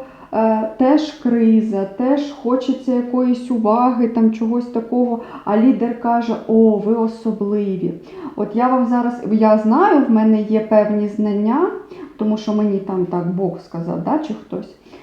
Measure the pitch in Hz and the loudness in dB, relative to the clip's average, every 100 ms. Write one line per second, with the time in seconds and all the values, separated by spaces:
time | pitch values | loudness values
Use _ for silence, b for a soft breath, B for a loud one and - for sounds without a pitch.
0 | B B B - 220 220 220 - 262 302 | B B B 0 2 2 -2 0 2 2
1 | 311 - 247 233 226 220 214 196 190 - | 0 -4 -2 2 4 4 2 -2 -6 -4
2 | 254 285 285 - 233 254 - 262 - 247 | 0 0 -2 -6 -2 -2 0 -4 -2 -2
3 | 240 247 254 240 - 247 214 226 247 240 | -2 -2 0 -2 -2 -2 0 2 2 2
4 | 233 226 226 220 226 240 240 233 226 247 | 0 2 0 0 -2 -2 -4 -6 -4 -2
5 | 240 226 B B - 214 247 208 233 226 | 0 -2 B B -2 2 4 2 0 -4
6 | 240 233 226 220 - 220 220 214 202 233 | -2 0 0 -4 2 4 6 4 0 0
7 | 226 220 226 196 202 208 202 185 175 170 | 0 -4 -6 -4 -2 -2 -2 -2 -4 -6
8 | B B 311 - 214 226 254 262 233 240 | B B -12 -8 -4 0 0 2 0 0
9 | 240 240 - 214 220 214 214 254 403 320 | -2 -4 -2 2 4 4 4 4 6 4
10 | 285 220 220 214 208 214 214 214 214 208 | 4 4 4 2 2 0 2 2 2 0
11 | 208 202 214 202 214 262 370 - - B | -2 -2 -2 0 0 0 0 -4 -12 B
12 | B - 214 214 - 208 208 196 190 185 | B -6 -2 -2 -2 0 0 -2 -4 -4
13 | 180 180 175 185 190 170 - 165 170 170 | -2 -2 -4 -2 -4 -6 -10 -10 -6 -6
14 | 175 302 - 214 - 180 - - B B | -2 -4 -4 -10 -10 -12 -12 -18 B B